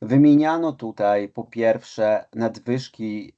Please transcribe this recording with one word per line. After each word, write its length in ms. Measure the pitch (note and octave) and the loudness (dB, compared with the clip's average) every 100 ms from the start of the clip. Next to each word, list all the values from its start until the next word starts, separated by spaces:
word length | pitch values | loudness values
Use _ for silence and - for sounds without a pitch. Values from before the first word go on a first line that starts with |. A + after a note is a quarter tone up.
wymieniano 680 | A2 C3+ D3 D3 D#3 E3 E3 | 0 4 6 6 4 -2 -4
tutaj 580 | C#3 A2+ G#2+ G2+ G#2 G2+ | -6 -12 -2 0 0 -2
po 140 | - | -10
pierwsze 840 | A2+ A#2 A2+ A2+ - - G#2+ G#2+ - A2 | -10 -2 0 0 -4 -4 0 0 -4 -6
nadwyżki, 960 | A2+ G#2 A#2+ B2+ C3 - A2 G#2+ - | -6 -6 -6 -6 -6 -10 -8 -8 -12